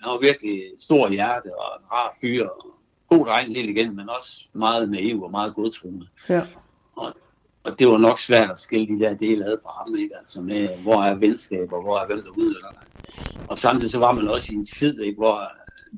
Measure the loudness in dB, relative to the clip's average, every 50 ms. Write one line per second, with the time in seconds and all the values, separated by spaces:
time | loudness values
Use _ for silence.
0 | -8 -8 -4 2 2 2 2 2 -4 -6 -6 -6 -8 -12 -16 -18 0 2 4 4
1 | 4 2 2 0 0 -2 -2 -4 -6 -10 -12 -10 -10 -10 -12 -14 _ _ -4 -2
2 | -2 -4 -6 _ -6 -4 -2 -2 -2 -4 -6 -14 -18 -20 -20 _ _ _ _ _
3 | _ _ 4 4 6 4 2 0 0 -2 -4 -4 -4 -2 0 0 -2 -2 -4 -10
4 | -10 -10 -10 -10 -10 -12 -16 -18 -20 _ -6 -2 -2 0 0 0 0 -2 -2 -2
5 | -2 -2 -2 -4 -6 -6 -6 -6 -6 -4 -4 -4 -4 -4 -6 -8 -14 -14 -14 -14
6 | -16 -18 _ _ -4 -2 0 0 -2 -4 -12 -20 _ _ _ _ _ _ _ -12
7 | -12 -12 -12 _ _ _ _ _ _ _ _ _ -10 -10 2 6 6 8 8 8
8 | 6 6 4 2 2 4 6 6 6 4 -2 -8 -8 -2 -2 0 0 0 0 0
9 | 0 0 0 0 0 0 0 0 0 -2 -4 -4 -6 -14 -14 -12 -8 -6 -4 -4
10 | -4 -6 -8 -14 -18 -16 -14 -10 -8 -6 -2 -2 -2 -4 -4 -4 2 4 4 4
11 | 4 2 2 4 4 4 4 2 -6 -8 -6 -6 -4 -4 -6 -6 -2 -2 0 0
12 | -2 -2 -6 -8 -8 -8 -4 -2 0 0 -2 -4 -10 -18 -20 -20 -20 _ _ -20
13 | -20 -20 -16 -12 -12 -12 -12 -12 -12 -10 -6 2 2 2 2 2 0 -2 0 4
14 | 4 4 4 2 0 -2 -2 -4 -4 -6 -6 -6 -6 -8 -4 -2 -2 -2 -2 -2
15 | -6 -6 -4 0 0 0 0 0 -6 -12 -16 -20 -20 -20 -20 -20 _ _ -20